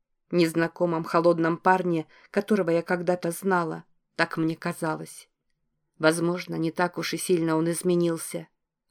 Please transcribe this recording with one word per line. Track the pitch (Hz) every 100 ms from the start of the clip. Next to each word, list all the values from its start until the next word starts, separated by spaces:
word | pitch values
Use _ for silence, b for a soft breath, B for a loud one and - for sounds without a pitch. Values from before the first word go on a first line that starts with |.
| _ _ _
незнакомом | 175 165 160 165 - 175 160
холодном | 170 170 170 170 165 170
парне, | 185 185 180 165 156 b b
которого | 202 202 208 165
я | 170
когда-то | 165 180 175 180 170
знала. | 170 196 180 165 165 - _ _ -
Так | 165 -
мне | 160 160
казалось. | 175 170 165 156 160 - - _ _ _ _ _ _ -
Возможно, | 156 165 170 180 175
не | 165 160
так | 160 180 170
уж | 165
и | 165
сильно | - 175 165 160
он | 165
изменился. | 165 180 175 170 165 - 170 165 _ _ _ _